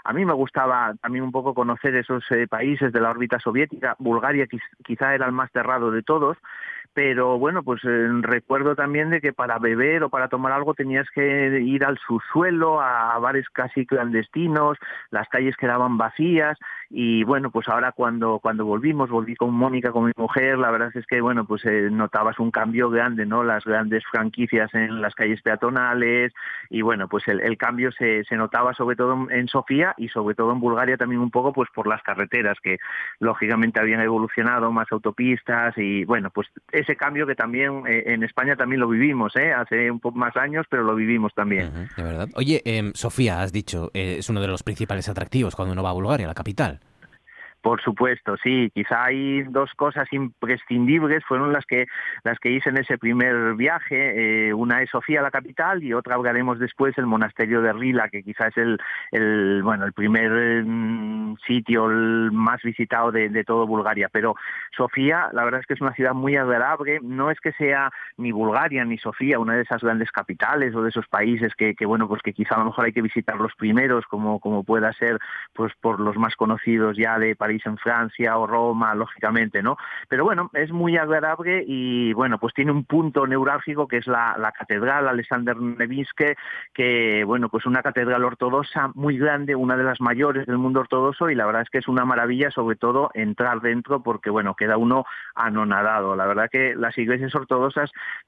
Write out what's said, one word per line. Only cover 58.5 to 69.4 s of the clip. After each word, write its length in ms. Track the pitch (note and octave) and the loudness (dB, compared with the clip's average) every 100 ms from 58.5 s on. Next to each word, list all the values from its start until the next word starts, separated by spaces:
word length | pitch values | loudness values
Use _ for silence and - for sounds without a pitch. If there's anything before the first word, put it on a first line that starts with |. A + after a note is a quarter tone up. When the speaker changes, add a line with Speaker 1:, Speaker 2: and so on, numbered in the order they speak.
| A#2 | 0
Speaker 1:
el, 220 | A#2 G#2 - - - | 0 0 -2 -10 -4
el, 520 | A2+ G#2+ G#2+ G2 G2 | 0 2 4 4 2
bueno, 200 | G2+ G#2 G2 | 2 0 -2
el 60 | |
primer, 720 | - G#2+ A2+ A2+ A#2 A#2 A2+ | 0 2 4 2 2 2 0
mm, 720 | A2 A2+ A2+ A2+ G#2+ A2 G#2+ G#2+ - | 0 -2 -2 -2 -4 -6 -6 -6 -2
sitio 420 | B2 A2+ A2+ A2 | 0 2 2 2
el 400 | A2 A2+ A2+ A2+ | 2 2 2 2
más 320 | A2 A2+ B2+ | 2 2 0
visitado 480 | A#2+ A2+ A2+ A#2 A#2 | -2 -4 -2 0 2
de, 180 | A2 G#2+ | 2 0
de 140 | A2 | 0
todo 240 | G#2 A2+ A2 | 0 0 2
Bulgaria. 420 | A2 G#2 G2+ F#2+ | 0 0 -2 -2
Pero 280 | A2 A2 - - - - - | 0 0 -2 -8 -12 -8 -2
Sofía, 520 | B2 C3 C#3 E3 C#3+ | -2 2 2 2 0
la 120 | A#2+ | 0
verdad 160 | A#2+ B2+ | 0 -2
es 60 | - | -4
que 80 | |
es 60 | C3+ | -4
una 140 | C3+ | -2
ciudad 200 | A#2+ B2+ | 0 0
muy 220 | C3 C3+ C#3 | 0 0 2
agradable. 640 | B2+ A#2 C3 D#3 D3 D3+ | 2 2 0 -2 -2 -4
No 300 | B2 C3 D3 | -4 -2 -2
es 80 | D#3 | -2
que 120 | D#3+ | -4
sea 380 | - D3 C#3 C3+ - - - | -2 0 2 0 -4 -14 -6
ni 140 | A#2+ | -4
Bulgaria 540 | A2 A2 B2 E3 C3+ | 0 0 2 0 -2
ni 140 | A#2 A2+ | -2 -4
Sofía 420 | A2 - C3+ B2 | -6 -4 0 0